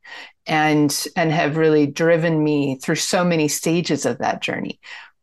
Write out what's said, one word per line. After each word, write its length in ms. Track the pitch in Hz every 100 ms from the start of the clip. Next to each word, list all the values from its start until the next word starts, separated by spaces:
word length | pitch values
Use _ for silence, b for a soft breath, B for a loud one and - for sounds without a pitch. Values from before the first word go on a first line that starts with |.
| B B B _ -
and, 640 | 151 156 151 147 - - 180
and 160 | 160
have 260 | 156 151 160
really 300 | 160 151 143
driven 560 | 139 165 170 170 156
me 320 | 151 147 139 131
through 200 | - 156
so 280 | - 190
many 240 | 180 165 151
stages 580 | - 170 170 165 147 123
of 120 | 117
that 220 | 110 -
journey. 380 | - - - - B B B _